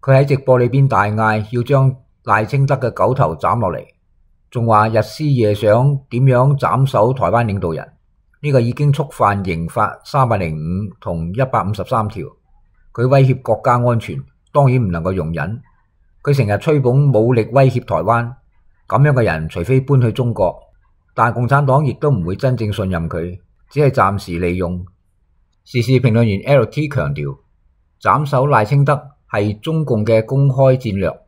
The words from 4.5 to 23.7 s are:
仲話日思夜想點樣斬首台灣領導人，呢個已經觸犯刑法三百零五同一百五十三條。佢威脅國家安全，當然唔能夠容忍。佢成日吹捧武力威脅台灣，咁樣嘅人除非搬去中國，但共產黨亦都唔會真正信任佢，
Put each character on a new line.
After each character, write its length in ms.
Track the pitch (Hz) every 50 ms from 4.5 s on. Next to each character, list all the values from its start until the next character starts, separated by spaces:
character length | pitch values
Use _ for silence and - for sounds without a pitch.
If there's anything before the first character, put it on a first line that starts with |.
仲 160 | - 123 113
話 220 | 113 110 104 107 113
日 120 | 110 113 -
思 220 | - - - 151
夜 300 | 147 139 123 113 104 104
想 420 | 101 117 107 104 117 127 143 143 135 - _
點 160 | - 120 135
樣 340 | 135 127 120 127 139 147 139
斬 260 | - 85 90 123 135
首 280 | 135 - 110 104 120 131
台 140 | 135 -
灣 180 | 85 101 117 120
領 160 | 110 98 101
導 100 | 90 85
人， 220 | 80 73 50 - _ _ _ _ _ _ _ _ _ _ -
呢 80 | 147
個 80 | 139 127
已 140 | 117 117 120
經 200 | - 147 147 139
觸 160 | - 151 143 -
犯 320 | - 120 101 101 101 98
刑 240 | 92 85 80 85 82
法 280 | - 120 107 - - - _
三 240 | - - 143 131 117
百 80 | 113
零 200 | 101 92 82 78
五 360 | 76 76 80 87 95 104 107 - _
同 320 | - - 87 85 82 85 92
一 80 | 120 131 127 -
百 100 | 113 87
五 100 | 95 104
十 120 | - 92
三 240 | - 131 117 107 104
條。 180 | - 98 76 - _ _ _ _ _ _ _ _ _ _ _ _ _
佢 140 | - 120
威 180 | 127 139 139 135
脅 160 | 131 131 - -
國 180 | - 110 - -
家 120 | 135 120
安 260 | 123 120 123 120 113
全， 200 | - - 82 69 67 _ _ _ _ _ _
當 140 | 147 139
然 160 | 131 123 127 120
唔 60 | 95
能 140 | 85 82 80
夠 80 | 92 95
容 200 | 95 80 80 82
忍。 300 | 78 71 87 110 131 - _ _ _ _ _ _ _ _ _ _ _ _
佢 100 | 143 143
成 100 | 135 120
日 140 | 101 104 104
吹 220 | - 160 156 147
捧 320 | 127 127 120 135 147 143 131
武 200 | 127 113 120 127
力 160 | 117 110 - 117
威 180 | 135 135 131
脅 140 | 110 120 -
台 100 | - 101 78 85
灣， 320 | 101 117 117 120 117 123 _ _ _ _ _ _ _ _ _ _ _
咁 200 | 95 113 143 151
樣 40 | 139
嘅 100 | 127 117
人 260 | 98 80 80 80 78
除 140 | - 92 85
非 180 | - 131 131
搬 200 | 131 131 143 131
去 100 | 120 113
中 240 | 101 - 127 120 113
國， 240 | - 95 85 - - _ _ _ _ _ _ _ _ _ _ _
但 180 | - 113 120 117
共 140 | 120 123
產 180 | 117 139 139 147
黨 220 | 135 127 147 156
亦 60 | 135 113
都 160 | - - 147
唔 140 | 139 101 82
會 100 | 85 95
真 220 | - - 131 127
正 160 | 110 113 104 101
信 180 | 110 101 95
任 180 | 92 85 82 80
佢， 300 | - 85 82 87 90 - _ _ _ _ _ _